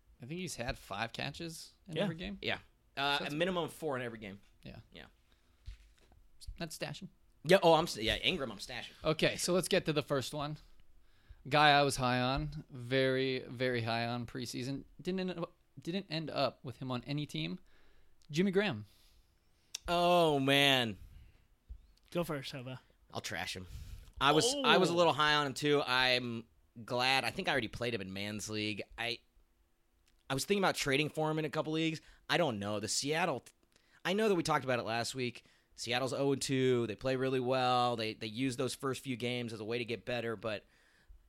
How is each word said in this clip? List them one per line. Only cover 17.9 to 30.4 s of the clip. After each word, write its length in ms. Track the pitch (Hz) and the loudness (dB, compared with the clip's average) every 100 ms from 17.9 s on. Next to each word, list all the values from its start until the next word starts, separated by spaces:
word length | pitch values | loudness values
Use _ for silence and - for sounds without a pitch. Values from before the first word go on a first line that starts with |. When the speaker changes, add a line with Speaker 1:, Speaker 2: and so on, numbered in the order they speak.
| - - - - | -20 -20 -20 -4
Speaker 1:
Jimmy 180 | 151 196 | 0 2
Graham. 340 | 185 208 107 107 - - - _ _ _ _ _ - - | 4 2 0 -8 -18 -20 -20 _ _ _ _ _ -8 0
Speaker 3:
Oh, 520 | 175 175 175 165 143 | 4 6 8 6 6
man. 580 | 135 139 143 131 113 98 - - - - _ _ - - - _ _ | 6 6 8 6 4 -2 -12 -20 -20 -20 _ _ -18 -18 -18 _ _
Speaker 2:
Go 120 | 175 | -4
first, 280 | 170 143 131 | -4 -4 -8
Hova. 280 | 143 123 127 - _ _ | -10 -10 -12 -14 _ _
Speaker 3:
I'll 80 | - | -10
trash 340 | - 85 90 92 | -6 -4 -4 -6
him. 120 | 90 - - - - - | -10 -14 -14 -16 -14 0
I 120 | 135 | 4
was, 240 | 151 240 285 | 4 4 2
I 140 | 196 170 | 4 6
was 120 | 185 | 6
a 40 | |
Speaker 2:
Oh. 20 | 170 | 4
Speaker 3:
little 180 | 165 | 4
high 220 | 135 151 151 | 4 2 2
on 100 | 143 | 0
him, 60 | |
too. 300 | 123 147 143 - | 0 2 2 2
I'm 600 | 127 127 123 123 113 - _ _ 120 | 2 4 2 0 -6 -10 _ _ -18
glad. 400 | 104 123 127 135 117 | -6 0 2 2 0
I 40 | |
think 180 | - 170 | -2 0
I 40 | |
already 160 | 143 110 | 0 -2
played 260 | - 120 | -4 -4
him 80 | 113 | -4
in 100 | 95 | -6
Man's 360 | 95 104 107 107 | -8 -6 -6 -6
League. 320 | 107 107 101 - - | -4 -4 -4 -8 -6
I, 220 | 117 - _ _ _ _ _ _ _ _ _ _ - | -6 -6 _ _ _ _ _ _ _ _ _ _ -6
I 40 | |
was 120 | 135 | -4